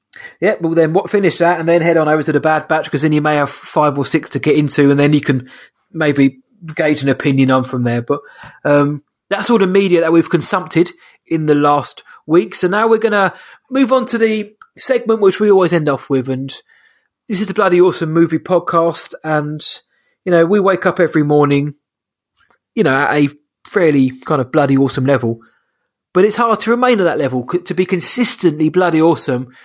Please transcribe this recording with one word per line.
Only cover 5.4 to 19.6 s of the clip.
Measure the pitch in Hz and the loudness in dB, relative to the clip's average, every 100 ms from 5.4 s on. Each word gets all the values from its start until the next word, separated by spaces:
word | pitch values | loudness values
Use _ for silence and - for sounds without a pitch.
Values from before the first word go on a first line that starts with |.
| - - - _ _ | -6 -20 -20 _ _
maybe | 160 151 143 135 139 _ _ 165 | -4 -2 2 2 0 _ _ -12
gauge | 156 156 151 | -4 -2 0
an | 139 | -2
opinion | 131 147 135 131 | -2 0 2 2
on | 131 | 0
from | 127 127 | -2 -4
there. | 120 120 | -2 -2
But, | 120 143 - - - - | -4 -6 -6 -20 -20 -8
um, | 147 147 143 147 - _ _ | 0 2 0 -4 -12 _ _
that's | 202 208 | -6 0
all | 226 | 0
the | 185 | 2
media | 196 196 170 | 2 2 2
that | 160 | 4
we've | 165 160 | 2 2
consumpted | 165 - 190 160 165 175 - - _ _ | -4 -2 -6 -2 -2 -2 -6 -20 _ _
in | 160 151 | -4 0
the | |
last | 147 147 147 123 - - - - | 2 2 0 -2 -14 -20 -20 0
week. | 165 214 | 0 0
So | - 180 | -4 -2
now | 208 226 | 0 2
we're | 220 | 2
gonna | 226 208 190 - - - _ | 2 0 0 -4 -18 -20 _
move | 262 247 | -2 2
on | 262 226 | 0 0
to | 233 | 0
the | 220 214 208 _ _ - | 0 0 -6 _ _ -12
segment | - 247 233 220 | -2 -2 0 2
which | 196 185 | 2 2
we | 208 | 2
always | 190 175 | 4 4
end | 170 147 | 0 0
off | 135 - | -4 -2
with, | 135 127 | -2 -2
and | 131 135 - _ _ _ _ _ _ - | -6 -8 -14 _ _ _ _ _ _ -10
this | 190 | -6
is | 196 | -4
the | |
Bloody | 180 196 180 | 0 2 4
Awesome | 180 - 160 | 4 2 -2
Movie | 165 165 160 | 2 2 0
Podcast, | - 175 - 170 165 160 - - | 0 -2 2 0 0 -4 -12 -12
and, | 156 156 147 151 | -4 -4 -4 -8